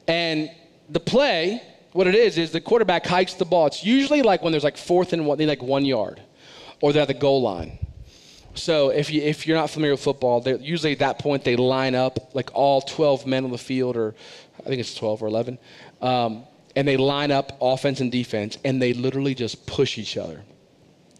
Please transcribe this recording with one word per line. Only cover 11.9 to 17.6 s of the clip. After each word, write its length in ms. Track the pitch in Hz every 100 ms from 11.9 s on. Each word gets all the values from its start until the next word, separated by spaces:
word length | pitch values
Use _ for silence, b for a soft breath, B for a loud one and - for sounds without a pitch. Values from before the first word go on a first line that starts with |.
up, 400 | 127 131 - -
like, 160 | 135 123
all 280 | - 139 135
twelve 440 | 131 - 151 135 131
men 180 | 131
on 60 | 131
the 80 | 120
field, 380 | - 131 127 120
or 180 | 110 104 B B B B
I 80 | -
think 100 | 131
it's 160 | 113
twelve 280 | - 113 107
or 40 | 110
eleven, 320 | 110 120 127 B B B -
um, 420 | 123 127 117 110 123 _ _ -
and 100 | 143
they 120 | 131
line 320 | 135 143 147
up 260 | 139 135 -